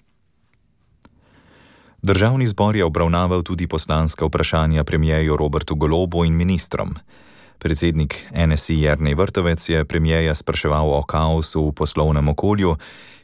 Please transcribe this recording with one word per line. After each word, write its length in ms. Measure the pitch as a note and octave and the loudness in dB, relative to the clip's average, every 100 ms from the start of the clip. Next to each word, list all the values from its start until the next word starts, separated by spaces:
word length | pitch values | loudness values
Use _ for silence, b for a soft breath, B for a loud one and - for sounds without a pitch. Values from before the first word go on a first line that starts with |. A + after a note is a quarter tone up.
| _ _ _ _ _ _ _ _ _ _ - b b b b b b b b b | _ _ _ _ _ _ _ _ _ _ -20 b b b b b b b b b
Državni 440 | F2 F#2 A2+ C3 A#2+ | 0 2 2 2 0
zbor 300 | G2 G#2 G#2+ | 2 2 2
je 80 | |
obravnaval 580 | E2+ D#2 E2+ E2+ F2+ F2+ | 2 2 2 2 2 0
tudi 240 | E2+ F2 F2 | -2 -4 -4
poslanska 600 | D#2+ - D#2 D#2+ - D#2+ | -4 -2 0 0 -2 -2
vprašanja 580 | - - E2 D#2 D#2 | 0 0 0 2 0
premierju 520 | D2 D#2 D#2 D#2 D#2+ D2 | 0 0 2 2 2 0
Robertu 380 | D2 D2+ - | 0 -2 -2
Golobu 500 | D#2 D#2 E2 F2+ E2+ | -2 0 0 0 0
in 120 | E2 D#2+ | 2 2
ministrom. 580 | F2 F#2 - - - - B B B B B B | 2 0 -2 -6 -6 -8 B B B B B B
Predsednik 680 | D#2+ D2+ E2+ D#2 D2 - - | -4 0 0 0 -2 -4 -8
N 220 | - E2 | 0 2
S 180 | D#2 - | 2 0
I 100 | D#2+ | 0
Jernej 340 | D2+ D2 D2+ | 2 2 0
Vrtovec 540 | D2 G2 - E2+ D#2+ - | 0 0 0 0 0 0
je 160 | D#2+ | -2
premierja 500 | D2 E2+ D#2+ E2 D#2+ | 0 0 2 2 0
spraševal 580 | D2+ - - D2+ D2+ D#2 | -2 -4 -4 -2 0 0
o 100 | C#2+ | 0
kaosu 600 | C#2 D#2 D#2+ D#2+ D#2 D#2+ D2+ | 0 0 0 0 -2 -2 -2
v 40 | |
poslovnem 560 | D2 D#2 - D#2 D2+ D2 | -2 -4 0 0 2 0
okolju, 480 | D2+ G2 G#2 F#2 D#2 B B B B | 0 0 2 0 -2 B B B B